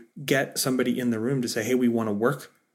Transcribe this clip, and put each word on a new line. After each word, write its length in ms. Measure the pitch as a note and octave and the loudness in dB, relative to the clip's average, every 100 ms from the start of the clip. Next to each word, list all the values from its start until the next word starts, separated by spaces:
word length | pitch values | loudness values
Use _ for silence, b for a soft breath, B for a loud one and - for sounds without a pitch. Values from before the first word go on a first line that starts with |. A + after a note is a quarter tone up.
| B - C#3 | B -8 0
get 320 | C#3 C#3 - | 0 0 -2
somebody 420 | C#3 B2+ B2 B2 | -2 0 0 -2
in 120 | B2 | -2
the 80 | A2+ | 0
room 220 | A#2 C#3 | 0 -2
to 40 | A#2 | -2
say, 160 | A#2 | -2
"Hey, 120 | A2 B2+ | 0 2
we 120 | A#2+ | 4
wanna 240 | A#2 A2 | 2 0
work, 380 | G#2 A#2+ C#3+ - _ _ | 2 0 0 -6 _ _